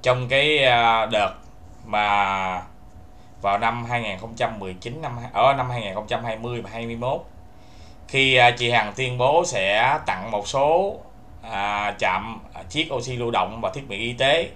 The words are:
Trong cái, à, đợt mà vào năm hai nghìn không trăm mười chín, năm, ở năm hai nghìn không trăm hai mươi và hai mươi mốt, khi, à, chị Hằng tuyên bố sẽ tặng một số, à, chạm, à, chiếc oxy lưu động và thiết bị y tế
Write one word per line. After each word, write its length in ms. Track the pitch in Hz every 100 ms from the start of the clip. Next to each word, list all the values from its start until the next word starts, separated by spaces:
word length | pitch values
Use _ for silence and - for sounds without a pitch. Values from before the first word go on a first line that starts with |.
Trong 260 | 127 127 123
cái, 300 | 135 147 151
à, 480 | 135 120 117 113 110
đợt 280 | 110 98 - - - - - 117
mà 760 | 104 104 101 98 98 92 90 - - - - - - - -
vào 160 | 101 101
năm 260 | 113 120
hai 180 | 117 120
nghìn 160 | 110 95
không 160 | 113 113
trăm 220 | 117 110
mười 160 | 95
chín, 280 | 90 117 120
năm, 140 | 151 120 117
ở 220 | - 127 139
năm 140 | 127
hai 100 | 123
nghìn 140 | 104
không 120 | 95 107
trăm 160 | 117
hai 120 | 117 110
mươi 240 | 120 120
và 100 | 98
hai 140 | 117 117
mươi 100 | 117
mốt, 240 | 123 143 - - - - - - - - -
khi, 280 | 135 135 127
à, 140 | 120
chị 200 | 120 120
Hằng 220 | 120 107 101
tuyên 220 | 131 123
bố 260 | 127 214 -
sẽ 520 | 113 95 104 123 - -
tặng 240 | 95 107
một 180 | 104 98
số, 480 | 139 143 175 196 220 - - - -
à, 520 | 113 104 101 104 104 98
chạm, 420 | 101 95 110 113 -
à, 80 | -
chiếc 300 | 92 147 160
oxy 240 | 135 120 123
lưu 140 | 120
động 300 | 113 92 113
và 100 | 101
thiết 140 | 98 90
bị 100 | 98
y 140 | 117
tế 360 | 120 135 160 175